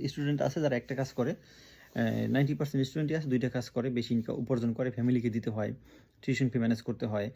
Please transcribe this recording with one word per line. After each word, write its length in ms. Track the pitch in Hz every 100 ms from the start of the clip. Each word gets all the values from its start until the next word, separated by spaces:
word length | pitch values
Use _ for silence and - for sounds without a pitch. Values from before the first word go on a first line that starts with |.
| 139
স্টুডেন্ট 320 | - 143 143
আছে 160 | 135 165
যারা 140 | 151 123
একটা 180 | -
কাজ 160 | 131 135
করে, 200 | - 131
আহ, 80 | 196 - - - - - - 113 113 113
নাইনটি 240 | 127 139
পার্সেন্ট 260 | 147 147 139
স্টুডেন্টই 300 | 131 156 151
আছে 140 | 156 151
দুইটা 200 | 127 123
কাজ 180 | 127 117
করে, 200 | 123 131
বেশি 200 | 120 117
ইনকাম 200 | 117 113 -
উপার্জন 320 | 120 123 117
করে, 160 | 113 127
ফ্যামিলিকে 400 | 123 123 123 120
দিতে 200 | 113 113
হয়, 200 | 107 104 - - - - _
টিউশন 300 | - 131 131
ফি 80 | 123
ম্যানেজ 220 | 117 113
করতে 220 | - 117 120
হয়, 200 | 107 107